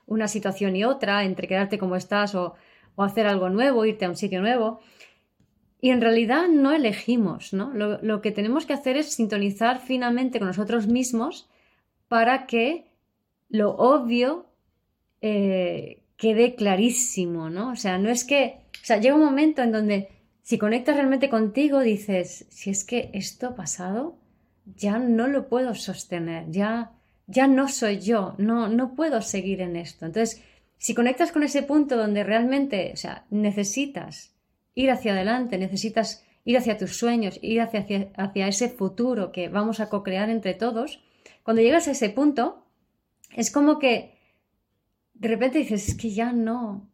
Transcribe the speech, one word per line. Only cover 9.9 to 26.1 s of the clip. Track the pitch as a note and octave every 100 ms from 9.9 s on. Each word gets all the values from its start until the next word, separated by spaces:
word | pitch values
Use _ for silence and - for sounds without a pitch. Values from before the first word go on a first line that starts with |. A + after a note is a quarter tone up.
| C4 A#3+ A#3+ C4 B3
con | F#3+
nosotros | F#3 G#3 A#3 G#3
mismos | A#3+ B3 A#3 C4+ - - _ _ _ _ _ _
para | A#3 A3+ C4 C4
que | A#3 A#3+ E4+ - _ _ _ _ _ _
lo | G#3+ G#3 -
obvio, | A#3+ D4 A#3+ A#3+ B3+ E4+ - _ _ _ _ _ _ _
eh, | G#3+ G#3 G3 F#3+ F3 E3+ - - _ _
quede | A3 G#3+ A#3+
clarísimo, | B3 G3+ F#3+ A#3 A#3+ - - F3 E3+ D#3+
¿no? | F3+ B3
O | A#3+
sea, | G3 F#3
no | G#3+
es | A#3+
que, | - C#4+ B3 - _ -
o |
sea, | - G#3+
llega | B3
un | D4
momento | D4+ C4+ D#4 D4+
en | A#3
donde | A3 G#3 G3+ G3 - _ _
si | - A#3
conectas | G#3 A#3+ B3 C#4+
realmente | C4+ C4+ C4+
contigo, | A3+ A3 C4 D4 C#4
dices, | A#3 G3+ - F#3 F3+ - -
"Si | - G3
es | G3
que | - A#3+ -
esto | G3+ - - B3
pasado | B3 D#3+ - F#3 G#3+ D#4+ - _ _ _ _ - -
ya | G3+ A3
no | B3 A3+ B3+
lo | C#4 C4+
puedo | B3 B3+
sostener, | G3+ - - -